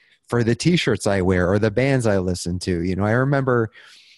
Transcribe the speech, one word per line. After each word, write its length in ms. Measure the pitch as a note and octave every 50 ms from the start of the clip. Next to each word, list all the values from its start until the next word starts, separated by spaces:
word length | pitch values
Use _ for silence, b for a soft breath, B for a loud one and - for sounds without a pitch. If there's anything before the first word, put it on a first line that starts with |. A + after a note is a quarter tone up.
| b b b b b
for 160 | - A#2+ A#2+ A2+
the 120 | A2+ A#2
t-shirts 520 | - - D#3+ F3+ D#3 - C3 G#2 - -
I 140 | G#2+ G2 G2
wear 280 | F2 F#2+ F#2 F2+ F2+ F2
or 80 | G2+
the 140 | G#2 A2 A2
bands 340 | G#2 B2 C3 C#3 C3+ B2+ A2+
I 140 | A2 G2 F#2+
listen 400 | F2+ F#2 F2 - - F2 F2+ F2+
to. 220 | - F#2 F2+ E2 E2+
You 120 | F#2+ F2+
know, 100 | F#2 G2+
I 60 | G#2+
remember 600 | A2+ B2+ C3 C#3 C#3+ C#3 C3 C3 B2 A#2 A2 G#2 B B B B B B B B B